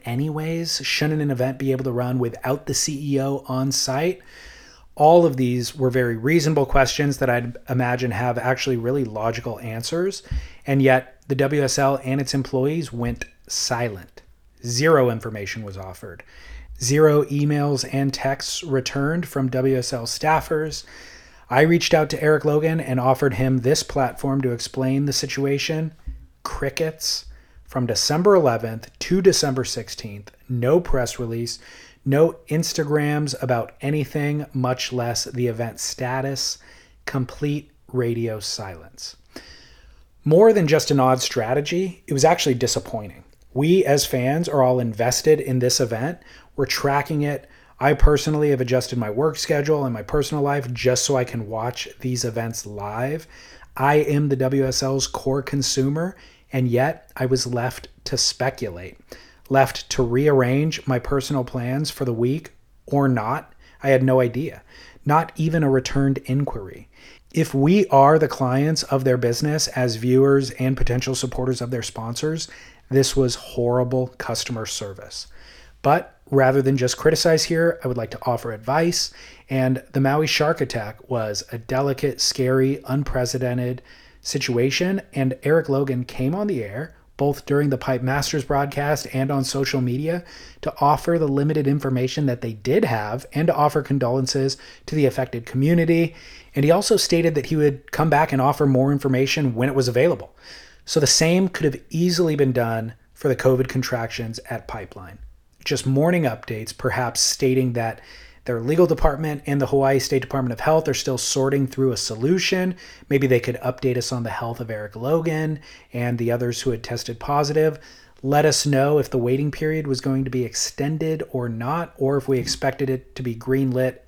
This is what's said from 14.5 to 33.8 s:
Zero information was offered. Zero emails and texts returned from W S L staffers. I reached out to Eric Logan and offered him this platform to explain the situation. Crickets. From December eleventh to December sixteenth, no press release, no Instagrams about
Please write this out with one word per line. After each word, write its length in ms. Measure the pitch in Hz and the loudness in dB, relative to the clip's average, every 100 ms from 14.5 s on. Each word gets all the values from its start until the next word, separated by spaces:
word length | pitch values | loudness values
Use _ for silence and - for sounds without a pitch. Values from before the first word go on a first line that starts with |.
| _ 120 | _ -8
Zero 440 | 120 156 151 123 | 0 4 6 4
information 540 | 110 117 107 98 117 | 0 -6 -8 -8 -10
was 140 | 107 95 | -12 -12
offered. 440 | 95 90 107 85 - - - - - - | -14 -14 -16 -18 -20 -20 -18 -18 -16 -8
Zero 420 | 123 147 156 147 - | 0 4 6 6 2
emails 640 | 143 147 147 143 135 - | 0 0 0 0 -2 -2
and 200 | 135 139 | -2 -2
texts 480 | 135 135 135 - - | -2 -4 -4 -6 -8
returned 640 | 165 135 127 143 139 170 - | -2 -2 -2 -4 -2 -2 -4
from 240 | 139 131 | -4 -2
W 280 | 131 131 131 | 0 2 0
S 160 | 120 | -2
L 100 | 123 | -6
staffers. 800 | 113 - 156 160 - 156 156 147 - - - - - - - | -6 -4 0 0 0 -4 -4 -8 -14 -20 -20 -20 -20 -20 0
I 120 | 123 | 4
reached 320 | 156 170 - | 6 4 4
out 160 | 160 151 | 2 2
to 120 | 156 | 0
Eric 220 | 151 151 | 2 2
Logan 380 | 151 151 160 165 | 2 2 2 0
and 180 | 139 127 | -2 0
offered 360 | 127 131 139 101 | 2 2 2 2
him 240 | 131 131 | 0 2
this 240 | 123 151 | 2 0
platform 580 | - 143 127 - 139 139 | 0 -2 -2 -2 -4 -2
to 100 | 131 | -2
explain 540 | 117 - - 131 135 143 | -4 -6 -4 0 0 0
the 80 | |
situation. 800 | 131 139 - 139 139 - 156 160 - - - - _ | -2 -4 -2 -2 -2 -2 -4 -4 -8 -12 -12 -16 _
Crickets. 840 | - - 139 - 160 160 - - - - _ - | -12 -6 -6 -4 -6 -4 -6 -6 -8 -20 _ -20
From 220 | - 131 120 | -8 -4 -2
December 500 | 107 - 151 190 190 | 0 0 2 6 6
eleventh 560 | 143 113 113 113 - - | 6 2 -2 -8 -12 -12
to 220 | - 185 | -2 4
December 420 | 190 - 147 131 | 6 6 2 0
sixteenth, 680 | 120 - 110 - 113 101 101 - - | -4 -6 -8 -12 -12 -14 -18 -20 -8
no 320 | 123 123 165 | -2 4 2
press 380 | 175 135 120 - | 4 0 0 -4
release, 400 | 117 117 117 - - - - _ 135 | -6 -4 -6 -8 -16 -20 -20 _ 0
no 320 | 139 165 - - | 4 4 2 -4
Instagrams 840 | 151 165 - 147 151 147 147 147 127 | -2 -2 -2 0 0 2 0 -2 -4
about 300 | 123 120 113 - | -2 -2 -2 -6